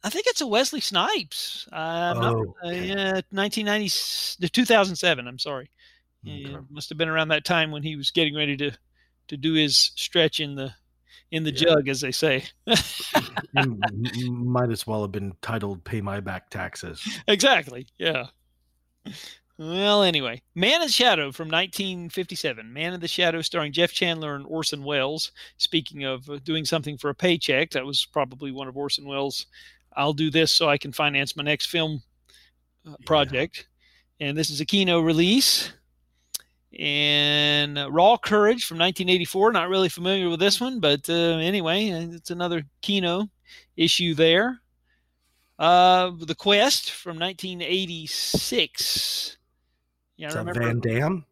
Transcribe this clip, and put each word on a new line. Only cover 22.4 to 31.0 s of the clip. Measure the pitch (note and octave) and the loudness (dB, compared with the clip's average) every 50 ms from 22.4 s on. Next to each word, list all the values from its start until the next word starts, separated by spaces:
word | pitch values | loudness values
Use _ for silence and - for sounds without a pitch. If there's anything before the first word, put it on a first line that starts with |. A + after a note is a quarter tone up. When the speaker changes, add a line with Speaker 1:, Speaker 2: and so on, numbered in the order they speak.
| - D3+ B2 A2 G#2+ A2+ | -4 -6 -6 -6 -12 -14
Speaker 1:
Man | A#2+ C#3+ D#3+ E3+ F#3 | -8 -6 -6 -6 -6
in | F3+ | -6
the | E3+ | -6
Shadow | E3 - - F3+ E3+ D#3+ E3 | -6 -2 0 2 2 2 0
starring | D#3 - - F3 D3+ D3 | -4 -4 -4 -4 -4 -2
Jeff | C3+ E3 F3 E3 | 0 2 2 2
Chandler | - - F#3 F3 E3 D#3+ D#3 D3+ C#3+ | 2 0 0 0 -2 -4 -6 -8 -8
and | C#3 C#3 | -8 -10
Orson | - D#3 D#3+ D#3 - - C#3+ | -8 -6 -4 -4 -4 -6 -6
Welles. | C#3 C#3+ D3 C#3 C3 C3+ D3+ D#3+ - - _ - - - _ _ | -6 -2 -2 0 0 -2 -2 -4 -6 -8 _ -16 -20 -20 _ _
Speaking | - - - E3 B2 - D#3 D3 C#3 | -4 0 0 -2 -2 -2 -12 -8 -6
of, | C3+ C3 B2+ C3 D3 | -6 -6 -6 -8 -12
uh, | C#3+ C#3+ C3 | -14 -12 -6
doing | D#3 D#3+ D#3+ D#3 | -4 -4 -4 -2
something | - - D#3+ C#3+ D3+ D3 | -2 -2 -2 -4 -6 -10
for | C3 - D3 | -6 -6 -6
a | C#3 | -6
paycheck, | _ - F3+ E3+ D#3 - - C#3 C3 D#3 E3 | _ 0 0 0 0 0 0 2 2 0 0
that | - C#3 B2+ | -4 -6 -6
was | C#3 C#3 - - - | -2 -2 -2 -4 -2
probably | _ D3+ C#3 B2+ B2 B2+ D3 C#3 | _ -2 -2 -2 -6 -12 -10 -10
one | C3 C3+ C#3 C3 | -8 -8 -10 -10
of | B2+ C3+ | -8 -8
Orson | C#3+ C#3+ - - C#3+ | -6 -4 -4 -6 -6
Welles' | C#3 C#3 C#3 C#3 C#3 C3 - - _ _ - - - _ _ _ _ - | -6 -4 -4 -4 -4 -4 -8 -10 _ _ -20 -20 -20 _ _ _ _ -4
I'll | - C#3 D3 | -2 0 0
do | D#3 C#3+ D#3+ D#3 | 2 0 0 2
this | D3 D#3+ D#3+ D3+ | 4 2 4 4
so | - - E3+ D3+ | 4 4 4 4
I | C#3+ C#3+ | 2 2
can | - D3 | 0 -8
finance | B2 - | -4 -2